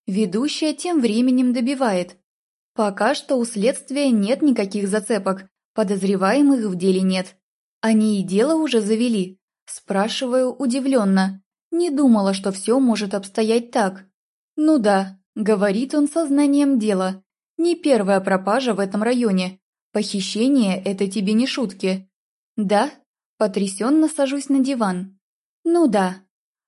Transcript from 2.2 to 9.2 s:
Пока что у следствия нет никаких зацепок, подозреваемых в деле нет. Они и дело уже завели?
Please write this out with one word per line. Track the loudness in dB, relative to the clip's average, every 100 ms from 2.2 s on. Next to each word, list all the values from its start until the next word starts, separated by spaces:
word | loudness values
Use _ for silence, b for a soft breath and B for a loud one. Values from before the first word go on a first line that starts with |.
| _ _ _ _ _
Пока | -4 -2 0 -2 -2
что | -2 -2
у | -2
следствия | -2 -2 -2 -6 -2 0
нет | 2 0 0
никаких | 2 0 -2 -4 -2
зацепок, | -2 -2 -2 -2 -6 -8 _ _
подозреваемых | -4 -2 0 0 0 2 4 4 2 0
в | -2
деле | 0 2
нет. | 2 0 -4 -12 _ _ _ _
Они | 0 2 2 0
и |
дело | 0 0 2 0
уже | 0 0
завели? | 0 0 0 0